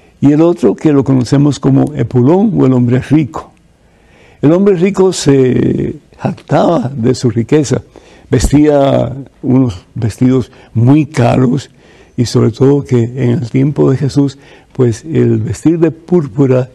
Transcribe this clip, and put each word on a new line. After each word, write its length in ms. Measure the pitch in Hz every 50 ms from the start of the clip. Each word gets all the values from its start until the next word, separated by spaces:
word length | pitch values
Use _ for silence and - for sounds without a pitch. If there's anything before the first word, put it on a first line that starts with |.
| _ _ _ _
y 120 | - 139 147
el 80 | 147
otro 340 | 160 170 175 - - 202 -
que 180 | - - 156 147
lo 100 | 139 135
conocemos 560 | - 135 131 123 - - 139 143 147 135 -
como 360 | - 139 131 135 131 135 147
Epulón 560 | 139 127 - - 127 120 135 165 190 202 233 170
o 100 | 147 139 131
el 60 | 131
hombre 260 | 123 123 120 120 127
rico. 540 | - - 139 160 151 117 - - - - _ _ _ _ _ _ _ _ _ _ _ _ _ _ _ _ _ _
El 120 | - 139
hombre 240 | 165 180 202 202 196
rico 360 | 170 170 202 196 - 185 190 170
se 840 | - - 143 139 135 131 127 120 123 131 - - - - - - - - _ _ -
jactaba 720 | - - - - - - - 151 190 - 170 160 240 123 139
de 200 | 120 110 127 127
su 160 | - - 123
riqueza, 500 | - 117 113 - 143 151 147 117 127 - - _ _ - - - - - - _
vestía 840 | 131 123 - - - 147 147 151 147 143 139 135 127 123 123 123 127 139 135 - _ _
unos 440 | - 135 123 131 135 120 92 87 - _ _
vestidos 560 | - 110 113 101 - 127 127 131 131 117 - - - - _ -
muy 320 | 113 117 120 139 156 151 135
caros 640 | - - 117 120 - - 127 - - 143 - - _ _ _ _ _ - - _ _
y 100 | - 123
sobre 260 | - - 123 117 120
todo 320 | 113 - 131 135 143 143 139
que 200 | - 131 120 117
en 280 | 117 123 131 131 123
el 180 | 120 117 120 117
tiempo 400 | - 135 135 147 139 - 151 143
de 80 | 135 127
Jesús, 400 | 151 131 - 147 139 139 - - - - - - _ _
pues 320 | - - 127 120 110 - -
el 360 | 160 156 123 123 120 117 113
vestir 400 | 107 117 107 - - 156 170 170
de 100 | 160 165
púrpura 800 | - - - - 175 180 151 127 98 135 143 127 131 127 127 131 -